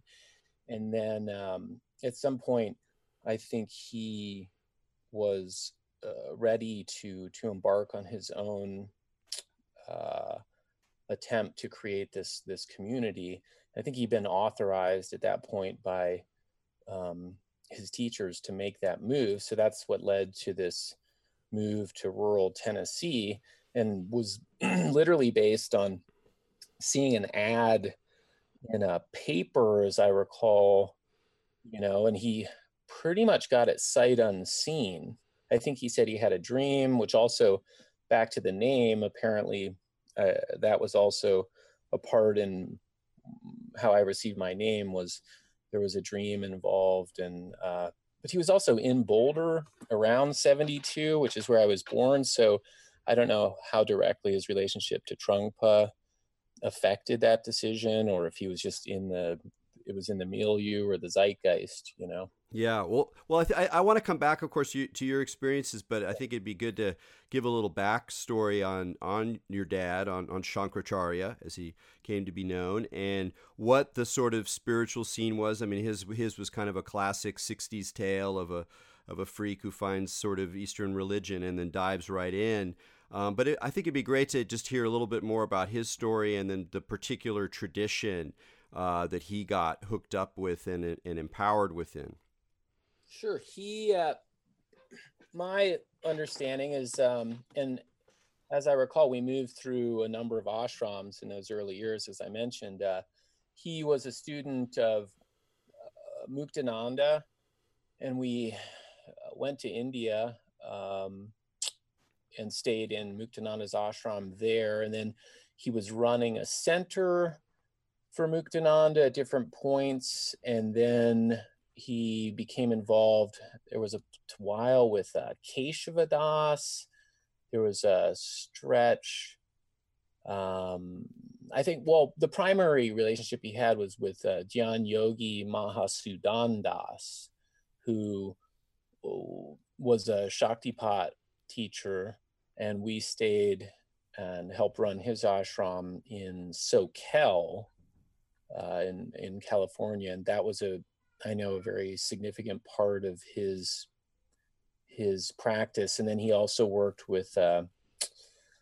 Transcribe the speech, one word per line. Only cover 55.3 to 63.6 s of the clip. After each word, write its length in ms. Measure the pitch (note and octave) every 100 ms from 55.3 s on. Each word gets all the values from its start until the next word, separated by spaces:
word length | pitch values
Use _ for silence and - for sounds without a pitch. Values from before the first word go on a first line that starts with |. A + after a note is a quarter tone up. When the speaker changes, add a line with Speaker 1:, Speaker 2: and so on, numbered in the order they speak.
| G2+ G#2+ - A2 G#2 G#2+ - _ _ _ _ _ _
Speaker 1:
affected 580 | G#2 - G2 G2+ - A#2+
that 220 | A#2 A2+
decision, 640 | A#2 - A2 A2 A2+ A2 G#2+
or 180 | F2+ E2+
if 80 | -
he 120 | F#2+
was 140 | F2
just 260 | G2 - -
in 220 | G2 F#2+
the, 300 | F2+ E2+ E2+ - - _ - -
it 100 | G2
was 140 | F#2
in 80 | G2
the 80 | F#2
milieu 640 | G#2 G#2+ G#2 G#2 G#2 G2+
or 80 | F2+
the 100 | F2
zeitgeist, 880 | F#2+ G2+ G2 F#2 F2 F#2+ - - -
you 100 | F2+
know? 220 | F2 G2 _ _
Speaker 2:
Yeah, 300 | A2 A2+ A2
well, 320 | F2+ B2 - - -
well, 120 | E3
I 40 |
th-, 160 | E3
I, 180 | G3